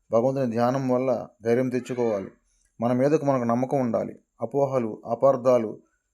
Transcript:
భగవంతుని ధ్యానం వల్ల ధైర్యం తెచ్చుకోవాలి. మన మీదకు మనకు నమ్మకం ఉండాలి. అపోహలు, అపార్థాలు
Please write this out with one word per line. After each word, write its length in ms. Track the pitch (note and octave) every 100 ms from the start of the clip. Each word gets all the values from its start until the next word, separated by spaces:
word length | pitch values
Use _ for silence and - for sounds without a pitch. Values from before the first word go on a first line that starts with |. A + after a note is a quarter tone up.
| _
భగవంతుని 400 | A2+ B2 C3+ B2+
ధ్యానం 380 | A2+ A#2+ C3+ C3+
వల్ల 380 | B2+ C3 A2+ - _
ధైర్యం 260 | A2+ A#2 B2+
తెచ్చుకోవాలి. 600 | B2+ B2+ B2 A#2 G2+ F#2+ - _ _ _ _
మన 120 | A#2
మీదకు 320 | B2+ C#3 D#3 C#3
మనకు 180 | C3+
నమ్మకం 360 | A#2 A#2+ C3 C#3
ఉండాలి. 400 | B2 G#2+ G2+ G2 _ _
అపోహలు, 600 | A#2 C#3 C#3 C3 A2+ G#2 -
అపార్థాలు 760 | A#2 C3+ C3+ B2 B2 A2 G2+ _ _ _